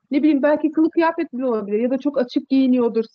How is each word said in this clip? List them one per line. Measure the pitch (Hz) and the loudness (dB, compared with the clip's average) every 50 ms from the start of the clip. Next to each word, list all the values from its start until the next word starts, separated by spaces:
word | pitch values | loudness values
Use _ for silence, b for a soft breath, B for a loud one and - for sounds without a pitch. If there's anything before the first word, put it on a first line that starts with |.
| _ - | _ -4
Ne | 254 294 254 | -2 0 2
bileyim, | 302 311 269 254 | 2 2 2 2
belki | 294 302 294 302 302 | 2 2 2 0 -2
kılık | 311 - 320 330 - | 0 0 0 0 2
kıyafet | 320 330 320 330 330 330 - - | 0 0 0 0 -2 -6 -6 -6
bile | 240 262 | -6 -4
olabilir | 254 233 220 208 196 208 208 | -2 -2 -2 -2 -2 -2 -2
ya | 233 247 | 0 0
da | 262 269 | -2 -2
çok | 269 294 285 262 | -4 -4 -2 -2
açık | 247 247 - 302 - - | -4 -2 -4 -6 -4 0
giyiniyordur | 269 269 269 254 254 254 240 233 220 226 226 226 | 0 2 2 4 2 2 2 0 0 -2 -4 -4